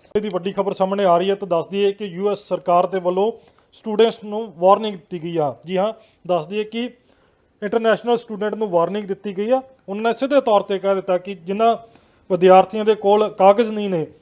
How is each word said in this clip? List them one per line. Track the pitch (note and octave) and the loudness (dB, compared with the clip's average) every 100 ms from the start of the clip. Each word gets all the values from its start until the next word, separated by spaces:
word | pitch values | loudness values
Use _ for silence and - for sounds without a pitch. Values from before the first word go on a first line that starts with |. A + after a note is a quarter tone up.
| _ G#3+ | _ -6
ਇਹਦੀ | G#3 | -4
ਵੱਡੀ | F3+ F3+ | -6 -4
ਖਬਰ | G3 F#3+ | -4 -4
ਸਾਹਮਣੇ | F#3 F#3+ G3 F#3+ | -2 -2 0 2
ਆ | E3+ | 2
ਰਹੀ | F#3+ | 2
ਹੈ, | G3 | -2
ਤਾਂ | G3 | -2
ਦੱਸ | E3+ D3+ | -2 -2
ਦਈਏ | G3 G3+ | 0 0
ਕਿ | G3+ G3+ | -2 -8
ਯੂ | E3+ G3+ | -4 -4
ਐਸ | G3 - | -4 -6
ਸਰਕਾਰ | F3+ F#3 F3 F#3 | -6 2 2 2
ਦੇ | F#3 | -2
ਵੱਲੋਂ | F3 F#3 G#3+ A3+ _ _ _ | -2 -2 -2 -4 _ _ _
ਸਟੂਡੈਂਟਸ | - A3 G#3 A3+ A3 | -14 -4 2 2 0
ਨੂੰ | G#3 G#3 A3+ D#3 | -10 -10 -10 0
ਵਾਰਨਿੰਗ | F#3 G#3 A3 F#3 | 4 4 0 -10
ਦਿੱਤੀ | - F3+ | -12 -12
ਗਈ | E3+ E3+ | -6 -4
ਆ। | C#3+ A#2 D#3+ | -4 -6 -6
ਜੀ | F#3 | -4
ਹਾਂ, | G#3 A3 _ _ E3+ | -2 -6 _ _ -4
ਦੱਸ | F3 D#3 | -4 -4
ਦਈਏ | G#3 | -8
ਕਿ | G#3+ A3+ A#3+ - _ _ _ _ _ - | -6 -8 -10 -12 _ _ _ _ _ -10
ਇੰਟਰਨੈਸ਼ਨਲ | G#3 A#3 A3+ G3+ A#3 A#3 | -4 -2 0 0 0 -2
ਸਟੂਡੈਂਟ | A3+ G#3 G#3+ G#3 | -2 -6 -6 -4
ਨੂੰ | G#3+ | 0
ਵਾਰਨਿੰਗ | E3+ E3+ G3+ G3 | 0 0 -2 -6
ਦਿੱਤੀ | G3 G#3 F#3 | -8 -8 -6
ਗਈ | G#3+ | -2
ਆ। | C4 C4 _ - | -2 -4 _ -12
ਉਹਨਾਂ | G3+ | -4
ਨੇ | A3+ | -4
ਸਿੱਧੇ | A3+ C4 C#4+ | -2 0 0
ਤੌਰ | C4 G3+ | 2 2
ਤੇ | G3 G3 | 0 -4
ਕਹਿ | F#3+ F#3+ | -2 -2
ਦਿੱਤਾ | F#3+ F3+ | 0 -4
ਕਿ | F#3 F#3+ | -4 -12
ਜਿਨ੍ਹਾਂ | E3 G3+ A3+ A3+ - _ _ _ - | -8 0 0 0 -6 _ _ _ -4
ਵਿਦਿਆਰਥੀਆਂ | F3+ F#3 F#3 F#3 A3 G#3+ | 2 8 8 6 0 0
ਦੇ | G#3+ | 2
ਕੋਲ | G3+ G#3 G#3 | 2 2 2
ਕਾਗਜ਼ | - F#3+ G3+ A3 | 4 4 4 2
ਨਹੀਂ | G#3+ G3+ | -2 -4
ਨੇ, | F3 D3+ - | -4 -6 -12